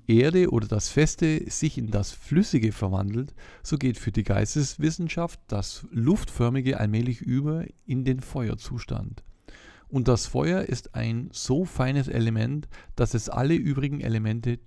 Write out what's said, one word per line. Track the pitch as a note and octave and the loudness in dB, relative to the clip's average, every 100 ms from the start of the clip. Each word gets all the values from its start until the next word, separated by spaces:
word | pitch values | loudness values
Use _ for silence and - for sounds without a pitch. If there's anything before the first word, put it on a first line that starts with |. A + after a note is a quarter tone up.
| - | 4
Erde | A2+ C#3 F3+ F3+ | 6 8 6 4
oder | A#2 G#2+ | 2 0
das | G#2+ - | -2 0
Feste | - D3+ - D#3+ D#3 - | 2 2 2 0 0 -2
sich | - D#3+ - | -2 -2 -2
in | A2 | -2
das | G#2+ G2 | -2 -2
Flüssige | - - D3+ G#3+ C3 A2 | -6 0 2 4 2 2
verwandelt, | G2+ G2 F#2+ G2 A2 C#3 - - - | 0 0 0 -2 -4 -6 -10 -20 -16
so | - D3 | -4 0
geht | C3 A#2+ | 0 0
für | - | 0
die | A2 | 0
Geisteswissenschaft | G#2 G2+ G#2+ D3+ C#3+ - D3+ D#3+ E3+ - E3+ - - | 2 2 2 0 -2 0 -2 0 -2 -2 -4 -6 -6
das | G2+ G2+ - - | -4 -4 -8 -8
Luftförmige | A#2+ A#2 G#3+ - - A#2+ C3+ C3 - | 0 4 4 2 0 0 2 0 0
allmählich | G#2 G#2+ B2 A#2 | 2 2 0 -2
über | - B2 D3 D#3+ - - - | -2 0 0 -2 -6 -10 -6
in | C3 | -2
den | C3 B2+ | 0 -2
Feuerzustand. | - C#3 A#2 - - B2 - - - - - - - - - - - | -4 -4 -4 -4 -6 -10 -6 -6 -6 -10 -16 -20 -20 -20 -20 -20 -6
Und | C3+ B2 | 0 4
das | A#2 - | 2 2
Feuer | B2+ D3+ F#3 | 0 2 0
ist | - B2 - | -2 -6 -6
ein | B2+ A2+ A2+ - | -6 -4 -4 -6
so | - - C3+ | -8 -2 0
feines | F3+ - C3 C#3 C#3 | 0 0 0 0 0
Element, | A#2+ A2+ A2+ A2+ D3 - - - - | 0 0 2 0 -2 -6 -14 -10 0
dass | B2 | 0
es | A#2 - | 0 -2
alle | A#2+ C3 | 0 2
übrigen | E3+ D#3 C3+ C#3 C#3+ | 2 2 0 -2 -2
Elemente | - A2+ A2 A#2 A#2+ A#2+ | -2 0 0 -2 -2 -4